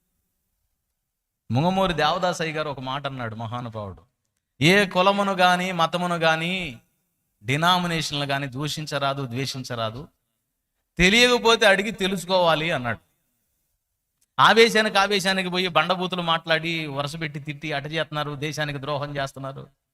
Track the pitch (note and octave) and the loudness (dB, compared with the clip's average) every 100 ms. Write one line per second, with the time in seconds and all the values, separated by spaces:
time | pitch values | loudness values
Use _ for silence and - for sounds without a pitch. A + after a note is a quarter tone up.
0 | _ _ _ _ _ _ _ _ _ _ | _ _ _ _ _ _ _ _ _ _
1 | _ _ _ _ - A#2 F3 F#3+ F#3 D#3 | _ _ _ _ -4 0 0 2 0 0
2 | D3+ F3+ F3+ E3+ D#3+ D3+ D3+ C3+ C3 C#3 | 0 0 -2 -2 -4 -6 -6 -8 -8 -6
3 | C#3 C3+ A#2 A2 A2+ B2 B2 A2 G2+ F2 | -8 -8 -8 -8 -8 -8 -10 -10 -10 -12
4 | _ _ _ _ _ - D3 G3 F#3+ F3+ | _ _ _ _ _ 2 4 6 4 2
5 | F#3+ G3+ G3 F#3 F3+ F3+ F#3 F3 D#3+ F3 | 2 2 0 2 4 4 0 0 0 0
6 | F3+ E3+ D#3+ D#3+ E3+ F#3 E3 A#2 _ _ | -4 0 2 2 -2 -4 -8 -12 _ _
7 | _ _ _ _ G#2+ C#3+ E3+ F#3 F3 D#3+ | _ _ _ _ -4 0 2 2 0 -4
8 | C#3+ D3 C#3 C#3 C#3 B2 D3+ D#3 D3+ C#3+ | -4 -4 -4 -4 -4 -6 -6 -8 -6 -4
9 | C#3 C#3 C3 A#2 C#3 C3 B2+ A#2 A2+ A#2 | -2 -4 -6 -6 -6 -8 -8 -6 -6 -8
10 | E3 _ _ _ _ _ _ _ _ - | -16 _ _ _ _ _ _ _ _ 2
11 | F3+ A3+ B3 B3 A3 A3+ A3 F#3+ G#3 - | 4 6 4 4 4 6 6 4 2 -4
12 | F#3 F#3+ E3 F#3 E3+ D#3 D#3+ D3+ A#2+ G#2+ | -4 -4 0 2 4 2 0 -2 -4 -6
13 | _ _ _ _ _ _ _ _ _ _ | _ _ _ _ _ _ _ _ _ _
14 | _ _ _ - D3+ G#3+ A#3 G#3+ G#3+ G3 | _ _ _ 4 6 8 6 4 2 2
15 | G3 G3+ F#3 F#3+ F3+ F3+ F#3 D#3 E3 F#3 | 2 0 0 2 2 2 2 2 2 0
16 | F3+ F3+ E3+ E3 E3 D#3+ E3 E3 D#3 C3+ | -2 -2 0 0 2 0 0 -4 -4 -4
17 | C#3+ D#3+ D#3 D3 D3+ C#3+ D#3 C#3+ D3+ D#3+ | -6 -6 -8 -8 -10 -10 -6 -6 -4 -4
18 | D3+ D3+ D3 C#3+ D3+ D3 D3 C#3 C#3 C#3+ | -4 -4 -6 -6 -6 -4 -6 -6 -6 -6
19 | C#3+ C#3+ C#3 - C3+ C3+ C3+ _ _ | -6 -6 -8 -8 -14 -14 -18 _ _